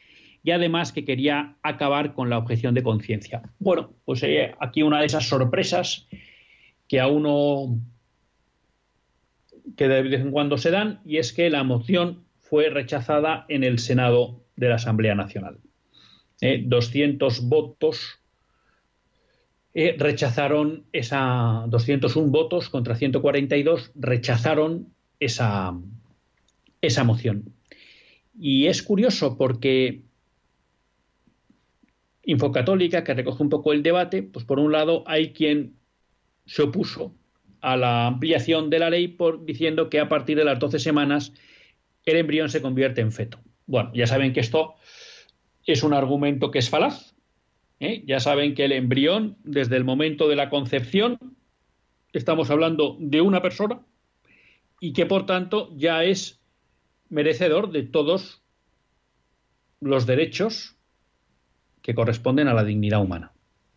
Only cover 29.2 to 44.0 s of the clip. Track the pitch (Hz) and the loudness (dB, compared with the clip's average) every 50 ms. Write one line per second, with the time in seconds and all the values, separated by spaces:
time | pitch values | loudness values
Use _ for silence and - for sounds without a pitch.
29.2 | 156 135 117 - 139 123 123 113 123 135 131 131 131 123 104 - - _ _ _ | -2 -2 0 0 0 0 0 0 0 2 2 2 2 0 -2 -8 -16 _ _ _
30.2 | _ _ _ _ _ _ _ _ _ _ _ _ _ _ _ _ _ _ _ _ | _ _ _ _ _ _ _ _ _ _ _ _ _ _ _ _ _ _ _ _
31.2 | _ _ _ _ _ _ _ _ _ _ _ _ _ _ _ _ _ _ _ _ | _ _ _ _ _ _ _ _ _ _ _ _ _ _ _ _ _ _ _ _
32.2 | - - 151 123 147 143 131 131 123 190 196 185 180 165 180 170 170 - 131 123 | -4 0 0 2 2 2 0 0 2 2 2 2 2 2 0 -2 -2 -2 -4 -2
33.2 | - - 123 - 151 147 156 147 147 156 151 147 147 165 170 180 175 175 190 190 | -2 -4 -2 -2 0 0 0 0 2 2 2 2 2 2 2 2 2 0 -2 -6
34.2 | 196 - - 123 113 - 139 139 151 151 151 156 156 160 165 160 - - 160 156 | -6 -6 -12 -12 -4 -2 0 2 2 2 2 2 2 2 0 -2 -2 -2 0 0
35.2 | 160 156 - - 160 151 147 147 131 - - _ _ _ _ _ _ _ _ _ | 0 -2 -2 -2 0 0 2 0 -2 -6 -12 _ _ _ _ _ _ _ _ _
36.2 | _ _ _ _ _ - - - 147 123 117 190 - - - - - - - _ | _ _ _ _ _ -10 -2 0 0 0 0 -2 -4 -4 -6 -10 -12 -12 -12 _
37.2 | _ _ _ _ _ _ - - - 131 127 127 127 123 120 120 120 120 127 123 | _ _ _ _ _ _ -18 -8 -4 -2 0 2 2 2 2 2 2 0 0 -2
38.2 | 151 160 165 165 - 165 160 160 156 151 160 160 165 165 170 175 180 180 175 - | 0 0 0 0 2 0 0 0 0 0 0 2 2 2 2 0 -2 -2 -4 0
39.2 | 175 165 160 160 165 156 135 120 160 160 156 165 160 160 - 147 151 147 156 147 | 0 0 0 -2 -6 -10 -6 -2 -2 -2 0 0 -2 0 0 0 0 2 0 -2
40.2 | 123 143 151 147 151 147 135 120 147 139 160 147 - 160 151 147 143 139 143 147 | 0 0 0 2 2 2 2 0 -2 -2 -2 -2 0 0 0 2 2 2 0 -2
41.2 | 143 - - _ _ _ - - - _ _ _ _ _ _ _ - 165 160 165 | -2 -6 -14 _ _ _ -20 -20 -20 _ _ _ _ _ _ _ -2 0 2 2
42.2 | 165 147 147 160 156 135 120 151 131 135 127 131 131 131 123 120 113 110 110 - | 2 0 0 0 -2 0 -2 -4 -4 -2 0 0 0 0 0 0 -2 -2 -2 -4
43.2 | 110 117 - - - _ _ _ _ - 131 120 - - - 120 | -8 -10 -10 -20 -20 _ _ _ _ -4 -2 -2 -2 -2 -2 0